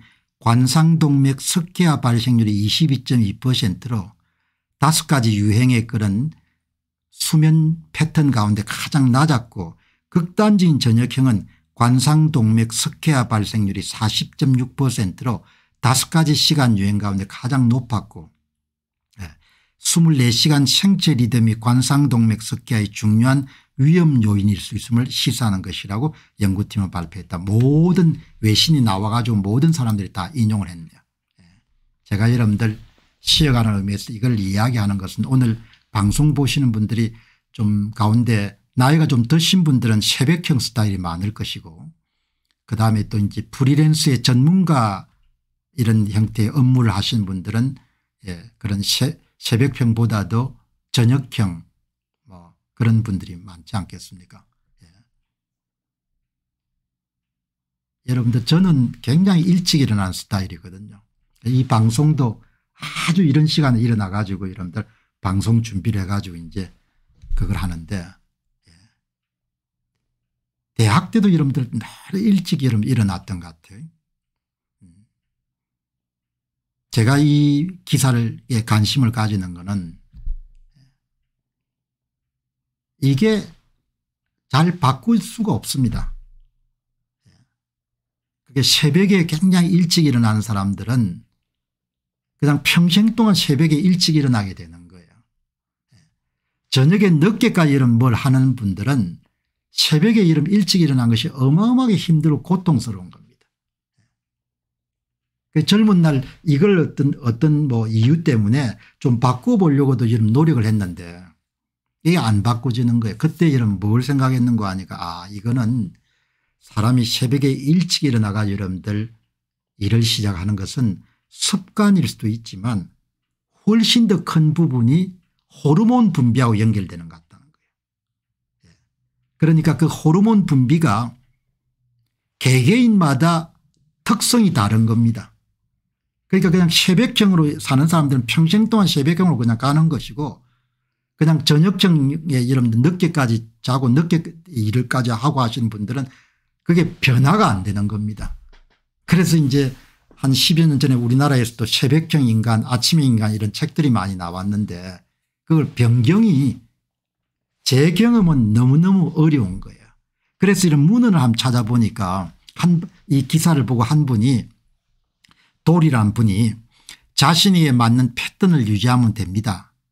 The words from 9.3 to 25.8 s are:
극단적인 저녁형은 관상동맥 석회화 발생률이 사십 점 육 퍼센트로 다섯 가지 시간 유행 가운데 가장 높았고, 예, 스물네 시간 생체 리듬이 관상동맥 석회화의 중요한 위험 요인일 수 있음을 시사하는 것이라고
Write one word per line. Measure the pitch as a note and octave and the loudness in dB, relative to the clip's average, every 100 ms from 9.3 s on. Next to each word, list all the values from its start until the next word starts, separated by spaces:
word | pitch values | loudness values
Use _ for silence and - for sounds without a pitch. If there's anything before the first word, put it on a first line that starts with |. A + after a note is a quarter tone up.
| C3 - - E2+ - _ _ _ | 0 -4 -12 -14 -16 _ _ _
극단적인 | F3 E3 - G#3+ G#3 F3+ C3+ | -4 -2 0 2 4 4 2
저녁형은 | A#2+ A2+ B2 - C3 G#2 - _ _ - | 2 0 0 0 0 0 -4 _ _ -2
관상동맥 | A#2+ B2+ C3+ D#3 D#3 D3 A2 A2+ A2+ | 2 2 2 2 2 2 2 2 0
석회화 | - D#3 - D#3+ C#3+ A#2 | -4 -8 -4 -2 0 0
발생률이 | A2 G2 A2 G2 G2 | -2 -2 -2 -2 -4
사십 | F2+ - A2+ - - - | -10 -6 -4 -4 -8 -2
점 | C#3 B2+ | 0 0
육 | B2+ - | -2 -2
퍼센트로 | C3+ B2 F#2+ E2+ B2 F#2 - _ _ _ | -2 -2 -4 -4 -6 -8 -10 _ _ _
다섯 | A#2 C3 - | 0 0 0
가지 | E3 D3+ | 0 2
시간 | D3+ F#3+ D3+ B2 G#2 | 2 0 2 2 2
유행 | G2 G2+ | 0 -2
가운데 | G2+ G2 F#2+ | -2 -4 -6
가장 | - B2 C3+ A#2+ | -10 -4 0 2
높았고, | B2+ A#2+ G#2 - F2 D#2+ _ _ _ _ _ _ _ _ - | 0 -2 -6 -8 -16 -20 _ _ _ _ _ _ _ _ -20
예, | F2 - _ _ _ _ | -20 -20 _ _ _ _
스물네 | - E3+ E3 D3 A#2+ | -2 2 2 2 2
시간 | A#2 D#3 C#3+ C#3 | 0 2 2 2
생체 | - G3 F#3+ - | 0 0 0 0
리듬이 | B2+ A#2+ A#2+ A2+ G#2+ | 0 0 2 0 0
관상동맥 | A#2+ B2 B2+ C#3+ C#3+ A#2+ A2+ G#2 | 0 0 2 0 2 2 0 -2
석회화의 | - - - A2+ G#2 | -6 -10 -4 -4 -4
중요한 | - G#2+ A2 B2 C#3 C3+ - _ - | -4 0 2 2 0 -4 -14 _ 0
위험 | C#3 F3 E3 C3 | 2 4 4 2
요인일 | G#2+ G2+ G2+ F#2 | 2 2 0 -2
수 | - G#2+ | -6 -10
있음을 | - A#2 B2+ | -4 -2 -2
시사하는 | - - A2+ A#2 F#2+ | -4 -4 -2 -2 -4
것이라고 | F#2+ E2+ | -6 -12